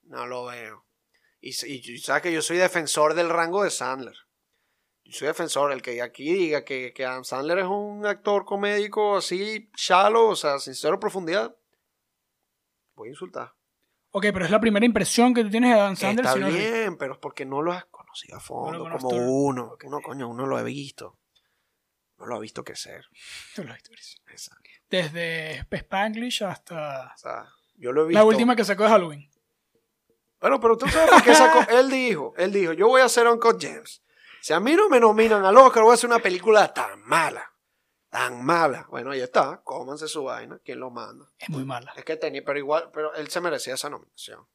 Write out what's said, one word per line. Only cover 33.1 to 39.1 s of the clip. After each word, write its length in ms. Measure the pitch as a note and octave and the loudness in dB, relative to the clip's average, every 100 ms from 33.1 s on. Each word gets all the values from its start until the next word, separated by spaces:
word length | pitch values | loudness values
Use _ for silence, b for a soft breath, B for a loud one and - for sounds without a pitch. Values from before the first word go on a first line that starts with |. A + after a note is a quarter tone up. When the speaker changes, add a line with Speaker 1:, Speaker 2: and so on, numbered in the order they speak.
| A#3+ A#3 | 4 4
Speaker 1:
Uncut 320 | A#3 A#3 G3 | 4 2 0
Gems. 420 | C#3+ - - - b b b b | -4 -14 -18 -20 b b b b
Si 140 | - | -2
a 60 | D#3+ | 0
mí 160 | A3 E4 | 2 2
no 120 | G#4 | 4
me 120 | C4 | 6
nominan 440 | A3+ G#3+ A3+ G#3 | 4 4 2 4
al 140 | F#3+ A3 | 6 10
Oscar, 240 | C4 A3+ | 8 8
voy 80 | A3 | 6
a 20 | A#3+ | 6
hacer 120 | A#3+ | 4
una 100 | A#3 | 0
película 520 | G3+ F3+ F#3+ G#3+ F3+ | 0 -2 4 4 4
tan 280 | - A#2+ G2 | 0 -8 -10
mala. 500 | A#2 D#3 D3+ A#2 - _ _ _ _ _ _ | -2 0 0 -6 -16 _ _ _ _ _ _
Tan 340 | - B2+ B2 B2+ | -6 -6 -4 0
mala." 400 | E3+ D#3+ A#2 - | 2 2 -2 -10
Bueno, 200 | C3+ B2 | -12 -8